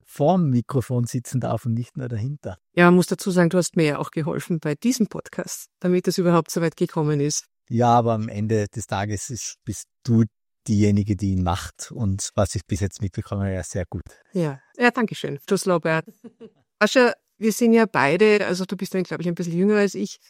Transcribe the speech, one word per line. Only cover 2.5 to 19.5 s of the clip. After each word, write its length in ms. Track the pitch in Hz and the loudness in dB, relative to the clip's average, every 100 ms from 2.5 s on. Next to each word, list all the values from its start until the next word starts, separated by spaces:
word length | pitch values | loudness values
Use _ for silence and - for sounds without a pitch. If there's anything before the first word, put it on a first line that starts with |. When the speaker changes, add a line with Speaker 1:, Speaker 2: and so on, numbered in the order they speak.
| 90 _ - | -14 _ 4
Speaker 2:
Ja, 80 | |
man 100 | 175 | 6
muss 140 | 180 170 | 6 4
dazu 240 | 180 - | -2 0
sagen, 180 | 180 170 | 2 2
du 80 | 180 | 2
hast 160 | 165 | 0
mir 100 | 180 | 0
ja 140 | 156 143 | 0 0
auch 140 | 151 | -6
geholfen 480 | - 156 143 - 165 | -6 -4 -6 -4 -4
bei 160 | 156 139 | -4 -2
diesem 320 | 240 254 202 | -2 0 -2
Podcast, 580 | 160 - - 180 - - _ | -4 -12 -12 -10 -14 -16 _
damit 260 | 180 180 185 | 0 0 0
es 100 | 180 | 0
überhaupt 360 | 175 170 156 | 2 2 0
so 80 | 180 | -4
weit 160 | 165 - | -4 -2
gekommen 420 | 175 - 151 151 | -4 0 -2 0
ist. 280 | 147 - - _ _ | -2 -4 -10 _ _
Speaker 1:
Ja, 200 | 113 120 | 2 4
aber 240 | 120 117 | 4 4
am 160 | 113 110 | -2 -4
Ende 380 | 104 107 110 101 | -6 -2 0 -2
des 180 | - - | -8 -8
Tages 420 | 98 104 104 - | -6 -4 -6 -8
ist, 280 | 120 - - | -10 -12 -12
bist 220 | - 101 - _ | -12 -12 -14 _
du 180 | - 113 113 _ _ _ - | 0 2 2 _ _ _ -2
diejenige, 480 | 104 104 104 101 95 | 2 4 2 0 -2
die 160 | 98 | 0
ihn 100 | 95 | 0
macht. 480 | 90 87 - _ - | 0 -2 -6 _ -14
Und 400 | 135 107 95 - - | -4 -2 -2 -4 -2
was 180 | 101 | -2
ich 100 | 101 | -4
bis 140 | - 101 | -6 -4
jetzt 240 | 98 - | -4 -6
mitbekomme, 500 | 101 - - 101 98 | -8 -8 -8 -4 -4
ja, 100 | 92 | -4
sehr 220 | - 98 87 | -6 -8 -8
gut. 180 | 92 - - _ | -10 -12 -20 _
Speaker 2:
Ja, 280 | 190 156 135 _ - | -4 -4 -6 _ 0
ja, 140 | 247 | 0
danke 240 | 254 220 - | 0 -4 -4
schön. 240 | - 143 - | -8 -10 -4
Schlusslorbeer. 560 | 196 196 175 165 160 160 _ 233 _ | -2 0 0 0 -2 -4 _ -20 _
<laughs> 400 | 226 _ _ _ | -20 _ _ _
Sascha, 320 | 208 269 240 - _ _ | 2 4 4 2 _ _
wir 140 | 214 | -2
sind 220 | - 233 | 2 4
ja 120 | 226 | 6
beide, 600 | 226 143 139 175 214 208 117 | 4 2 2 4 4 4 2
also 180 | 180 | -2
du 120 | 185 185 | -4 -6
bist 180 | 190 | -4
dann, 80 | 185 | -4
glaub 180 | 180 - | -4 -4
ich, 60 | 170 | -4
ein 80 | |
bisschen 240 | 170 170 | -4 -4